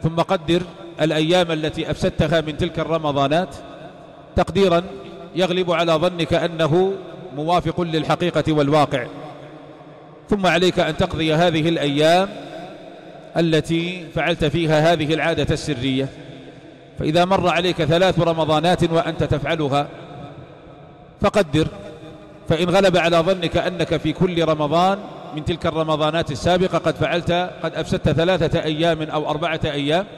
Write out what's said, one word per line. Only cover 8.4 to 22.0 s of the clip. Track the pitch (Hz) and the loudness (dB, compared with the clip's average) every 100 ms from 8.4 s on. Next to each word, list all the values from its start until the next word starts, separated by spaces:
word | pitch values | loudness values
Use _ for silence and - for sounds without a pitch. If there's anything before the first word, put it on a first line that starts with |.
| 151 | 0
والواقع، | 156 143 151 139 139 117 - - - - - - - - - - - - | 2 4 4 4 0 -6 -12 -16 -16 -18 -20 -20 -20 -20 -20 -20 -20 -4
ثم | 208 185 | 0 2
عليك | 165 180 175 | 4 2 2
أن | 160 156 | 0 0
تقضي | 185 151 160 | -2 0 0
هذه | 156 175 160 156 | 4 4 4 0
الأيام | 165 143 143 156 175 196 - - - - - - - - - - - | 0 0 2 4 4 2 -6 -14 -14 -14 -16 -20 -20 -20 -20 -8 0
التي | 170 156 - 165 170 185 156 165 | 2 2 2 -2 -2 -8 -8 -4
فعلت | 165 170 156 | -2 0 0
فيها | 160 165 156 156 | 0 2 4 4
هذه | 170 147 | 2 0
العادة | 156 151 156 143 | 0 0 0 0
السرية. | 156 - 135 131 131 135 - - - - - - - - - | -2 -2 -4 -2 -2 -4 -8 -18 -18 -18 -20 -20 -20 -20 -6
فإذا | 143 160 175 | 0 2 4
مر | 190 175 | 2 2
عليك | 165 175 160 | 2 0 0
ثلاث | 151 170 185 165 | 2 4 4 4
رمضانات | 170 165 156 156 165 180 170 | 2 2 2 2 2 2 2
وأنت | 165 147 - | 2 0 -2
تفعلها | 151 151 139 160 143 143 143 - - - - - - - - - - - - - | -2 -2 -2 -2 0 0 -2 -8 -16 -16 -16 -16 -20 -20 -20 -20 -20 -20 -20 -2
فقدر، | 208 214 175 147 156 - - - | 0 2 2 2 0 -4 -16 -16